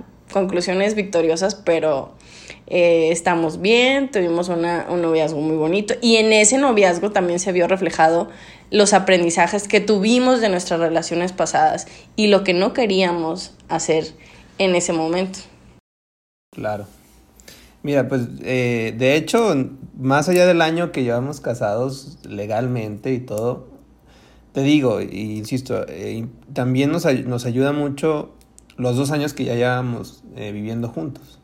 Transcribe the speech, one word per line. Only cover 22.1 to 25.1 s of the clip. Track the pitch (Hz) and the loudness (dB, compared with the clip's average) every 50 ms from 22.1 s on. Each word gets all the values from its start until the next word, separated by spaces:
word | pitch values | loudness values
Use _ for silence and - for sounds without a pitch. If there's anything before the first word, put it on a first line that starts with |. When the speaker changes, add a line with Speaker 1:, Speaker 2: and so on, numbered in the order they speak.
| - - - | -20 -20 -16
Speaker 2:
legalmente | - 104 101 101 104 110 110 123 127 127 120 110 107 104 101 - 131 131 | -12 -10 -8 -6 -4 -2 -2 -2 -2 -2 -4 -4 -6 -8 -8 -4 -4 -4
y | 120 | -4
todo, | 123 - 104 104 113 120 127 - - - - - - _ - _ _ _ - - - - - - _ _ - | -4 -6 -6 -4 -2 -4 -4 -6 -10 -20 -20 -20 -20 _ -20 _ _ _ -20 -20 -20 -20 -20 -20 _ _ -4
te | 139 | 0
digo, | 135 139 151 151 135 123 107 98 | 2 4 4 4 4 2 0 0
e | 95 - | -2 -6